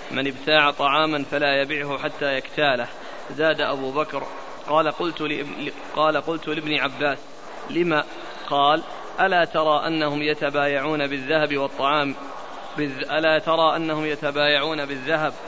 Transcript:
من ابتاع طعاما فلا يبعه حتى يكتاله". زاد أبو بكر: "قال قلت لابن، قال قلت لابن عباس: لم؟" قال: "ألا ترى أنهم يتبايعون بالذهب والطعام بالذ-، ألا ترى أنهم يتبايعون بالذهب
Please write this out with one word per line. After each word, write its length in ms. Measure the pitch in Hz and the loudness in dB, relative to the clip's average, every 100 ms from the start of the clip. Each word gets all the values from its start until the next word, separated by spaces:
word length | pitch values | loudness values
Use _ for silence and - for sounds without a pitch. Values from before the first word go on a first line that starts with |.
| - | -6
من 160 | 127 139 | -4 -2
ابتاع 440 | 127 151 156 147 | -2 2 6 6
طعاما 520 | 143 139 143 156 147 135 | 4 2 4 2 0 -2
فلا 300 | 147 147 139 | 0 2 2
يبعه 360 | 139 151 143 135 | 0 -2 -4 -4
حتى 400 | 151 - 143 131 | -4 -2 -2 -2
يكتاله". 500 | - - 147 123 117 - - - - 131 | -4 2 4 2 -2 -10 -14 -14 -8 0
زاد 240 | 156 151 | 2 2
أبو 300 | 135 139 135 | 0 -2 -2
بكر: 320 | 139 151 143 131 - - - - | -2 -2 -4 -8 -10 -12 -12 0
"قال 240 | 151 156 | 2 2
قلت 300 | - 175 151 | 0 -4 -2
لابن، 500 | 151 147 147 131 143 - - - | -4 -4 -6 -6 -8 -8 -6 2
قال 220 | 156 151 | 2 2
قلت 260 | 139 165 - | 0 -4 -4
لابن 260 | 156 151 147 | -4 -2 0
عباس: 380 | 135 127 147 135 - - - - - | 0 0 -2 -2 -8 -16 -14 -12 -4
لم؟" 340 | 156 175 151 - - - - - | 0 2 2 0 -8 -12 -12 -2
قال: 320 | 143 143 160 - - - - | 2 4 4 0 -12 -8 0
"ألا 260 | 190 180 165 | 4 4 2
ترى 420 | 165 156 147 160 | 2 2 2 2
أنهم 340 | 160 151 147 | 0 0 0
يتبايعون 840 | 151 151 147 147 143 143 147 151 143 | 0 0 0 2 2 2 0 0 0
بالذهب 500 | 139 131 160 151 143 | -2 0 2 2 2
والطعام 580 | 139 - 135 151 143 131 - - - - - - | -2 0 2 2 2 -4 -10 -12 -12 -12 -10 -4
بالذ-، 340 | 147 131 139 | -4 -4 -2
ألا 280 | 147 160 156 | 2 4 4
ترى 360 | 165 165 160 160 | 4 4 4 4
أنهم 300 | 160 156 156 | 0 -2 -2
يتبايعون 800 | 147 151 143 147 147 151 156 139 | -2 -2 2 4 4 2 -2 -4
بالذهب 480 | 139 131 156 151 - | -6 0 0 0 -4